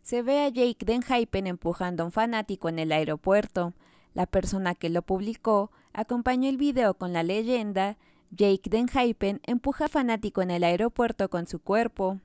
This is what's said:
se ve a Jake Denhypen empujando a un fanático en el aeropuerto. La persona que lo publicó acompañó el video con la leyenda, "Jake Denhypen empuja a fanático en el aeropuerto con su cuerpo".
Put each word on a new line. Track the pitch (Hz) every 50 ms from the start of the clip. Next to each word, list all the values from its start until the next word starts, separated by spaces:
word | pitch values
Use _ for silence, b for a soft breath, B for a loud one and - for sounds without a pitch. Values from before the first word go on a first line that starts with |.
se | _ - 240 240
ve | 240 240 277 285 294
a | 285
Jake | 233 247 247 247 233 _ -
Denhypen | 180 233 247 240 - 269 240 233 - - 196 196
empujando | 185 180 175 - 165 170 - 185 180 180 165
a | 170
un | 175
fanático | - 220 220 233 233 220 214 - 202 - - 165
en | 165 165
el | 160 160
aeropuerto. | 156 156 156 147 156 151 - 190 196 208 208 - - 185 175 175 175 b b b b b b b _
La | - 180
persona | - - 196 185 - 202 190 190 180 175
que | _ - 170
lo | 165 175
publicó | 170 - 190 185 202 208 226 - _ 226 214 202 196 214 b b b b
acompañó | b - 226 - 247 240 233 262 254 254 262 269
el | 277
video | 254 285 294 254 262 240 208 185
con | _ 185 180
la | 175 170
leyenda, | 165 170 190 214 226 233 254 240 220 208 196 190 190 202 214 b b b b b b b
"Jake | - - 208 202 196 190 - -
Denhypen | 160 220 247 247 - 269 247 240 220 _ - 196 202 - -
empuja | - 247 240 - 277 277 - 311
a | 302
fanático | - 302 269 240 226 214 220 208 - -
en | 185 180
el | 175 175 175
aeropuerto | 170 175 175 220 240 - - 240 226 220 - 196 190
con | - 175 170
su | - - 170
cuerpo". | _ - 196 220 233 226 _ - 196 185 196 190